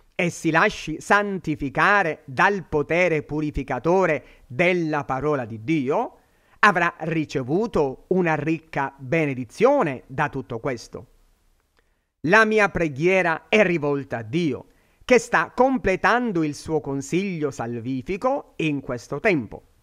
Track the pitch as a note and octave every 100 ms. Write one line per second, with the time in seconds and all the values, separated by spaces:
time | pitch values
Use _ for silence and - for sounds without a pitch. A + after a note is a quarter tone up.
0 | _ - C#3 - E3 D#3+ G#3 - - D#3
1 | - G#3 G#3 F#3+ - C#3+ C#3+ D#3 E3+ G3+
2 | F3 - - C3+ F#3 G3+ - D3+ C#3+ E3
3 | F3+ D3+ - D3+ D3+ C#3+ C3+ B2+ D#3+ F#3
4 | F3 C#3+ - - _ B2+ F3 F#3 D#3 D3+
5 | C#3 C3 D3 C#3+ A2+ A2+ A2+ D#3+ B2+ F3+
6 | C4 - _ _ _ - G#3 F3+ E3+ -
7 | E3 D#3+ D3 C#3+ B2 E3+ A3+ F#3+ C#3 C3
8 | - F#3 E3+ D3+ C#3 D#3+ _ D3 C#3 -
9 | C3 E3 D3 B2+ B2 - A#3 C#4+ E3+ B2
10 | - C3+ D3 C3+ - A#2 C#3+ A#2+ - -
11 | - _ _ _ _ _ _ _ _ _
12 | _ _ D#3 G#3+ G#3+ G#3+ G3+ F3+ E3 C3
13 | E3+ F#3+ E3+ D#3 - G#3+ F#3 E3+ C#3+ C#3+
14 | C3+ A#2 A2 D#3 E3 G#2+ - _ _ _
15 | - A#3+ - E3+ E3+ - B3+ B3+ F#3+ F#3
16 | F#3+ A#3 B3 E3+ D#3 C#3+ - D#3 C#3+ C#3
17 | C3+ E3+ G3 E3+ C#3+ C3 A#2 A#2+ A2+ C3
18 | B2 G3 B3+ C#4 - _ D#3+ C#3+ - B2
19 | - C#3+ A3 D#3+ G#2 - _ _